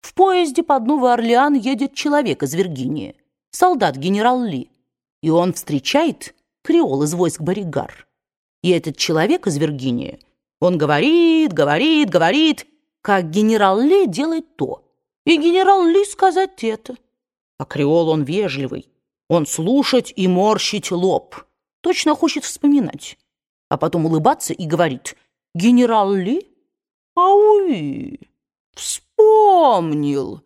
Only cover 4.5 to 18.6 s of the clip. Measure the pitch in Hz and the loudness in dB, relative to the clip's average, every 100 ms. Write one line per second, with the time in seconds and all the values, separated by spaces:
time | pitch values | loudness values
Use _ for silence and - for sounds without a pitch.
4.5 | 139 - _ _ _ _ _ 156 160 180 | -6 -10 _ _ _ _ _ 0 2 0
5.5 | - - 147 - 277 330 - - _ _ | -4 -6 -6 -2 0 0 -4 -14 _ _
6.5 | _ - 339 254 135 147 175 175 - 151 | _ -2 0 2 0 -2 0 -2 -2 -6
7.5 | 202 180 139 - - _ _ _ _ _ | -6 -6 -8 -8 -14 _ _ _ _ _
8.5 | _ 170 175 - 139 - 156 180 339 - | _ 0 0 -2 -8 -2 0 0 0 -2
9.5 | 143 156 143 131 120 - - _ _ _ | -2 -4 -4 -4 -4 -6 -14 _ _ _
10.5 | _ - 147 147 147 254 339 330 320 311 | _ -2 0 0 2 2 4 4 2 0
11.5 | 160 143 151 294 311 262 160 165 269 320 | 0 0 2 2 2 2 2 2 2 0
12.5 | - - _ _ _ - 196 165 170 214 | -2 -8 _ _ _ -2 -2 0 0 0
13.5 | 220 202 190 277 392 339 170 302 320 320 | 2 2 2 2 2 0 -2 -4 -4 -8
14.5 | - 127 - _ _ _ _ - 330 330 | -8 -8 -8 _ _ _ _ -2 0 2
15.5 | 359 381 392 339 349 403 - 381 349 381 | 2 4 4 4 2 0 0 0 0 -4
16.5 | - 226 220 - 247 _ _ _ _ _ | -4 -8 -8 -12 -20 _ _ _ _ _
17.5 | _ 143 - 143 165 160 156 139 175 202 | _ -12 -4 0 2 2 -2 -2 -2 -4
18.5 | 135 | -6